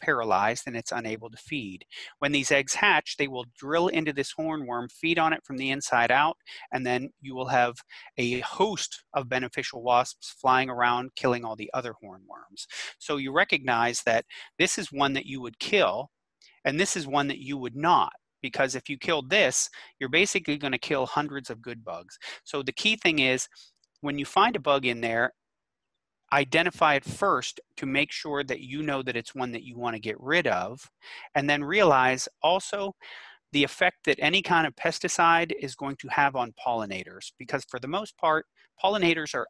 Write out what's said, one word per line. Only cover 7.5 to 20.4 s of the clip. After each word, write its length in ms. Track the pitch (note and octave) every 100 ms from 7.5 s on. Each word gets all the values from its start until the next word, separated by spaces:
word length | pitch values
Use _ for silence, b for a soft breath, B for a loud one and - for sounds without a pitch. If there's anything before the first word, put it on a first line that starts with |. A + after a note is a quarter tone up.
| C3 A#2+ A#2 - B B -
a 240 | A#2+ B2
host 640 | - - G#3 F#3 - - _
of 160 | D3 B2+
beneficial 540 | B2+ B2+ - C3 C3
wasps 520 | A#2+ B2 B2+ - - -
flying 300 | C3 B2+ C3
around, 440 | A#2+ A#2+ A#2+ B2+ -
killing 280 | C3+ A#2+
all 100 | A#2+
the 160 | G#2+ G#2+
other 180 | C3 B2 G#2+
hornworms. 640 | G2+ F#2+ F#2+ - - G2+ - B B B
So 200 | - D3
you 120 | C3+
recognize 720 | D3 G3 E3 C3 A#2 A#2+ A#2+
that 200 | - A2+ - B B -
this 200 | F3+ -
is 120 | F#3
one 220 | C#3 C#3
that 140 | C3+ -
you 160 | C3+
would 160 | A#2+ A2
kill, 500 | - G#3 A#2+ G2+ C#3+ _ _ _ b b
and 160 | C#3+ D3
this 160 | G3 F3+
is 100 | C#3
one 220 | C#3+ C#3+
that 120 | C3+
you 180 | C3+ C#3+
would 180 | B2 B2+
not. 380 | E3 D#3 E2 - _ _
Because 320 | C3 - C3+
if 140 | B2+ -
you 80 | C#3
killed 320 | - D#3 C3
this, 400 | G3 D3 - - B B B
you're 100 | C3+
basically 480 | D#3 G3+ G3